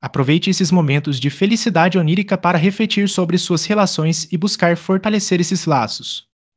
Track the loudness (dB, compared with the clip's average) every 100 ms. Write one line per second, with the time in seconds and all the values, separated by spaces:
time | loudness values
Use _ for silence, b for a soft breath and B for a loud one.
0 | -8 -2 2 2 2 0 2 2 2 0
1 | 0 -2 -2 0 0 0 0 2 2 2
2 | 2 0 0 -2 0 2 0 0 -2 0
3 | 0 0 0 0 0 -2 0 0 0 0
4 | 0 -2 -2 -2 -2 0 0 0 0 0
5 | 0 -2 0 0 0 -2 0 0 0 -6
6 | -10 -12 _ _ _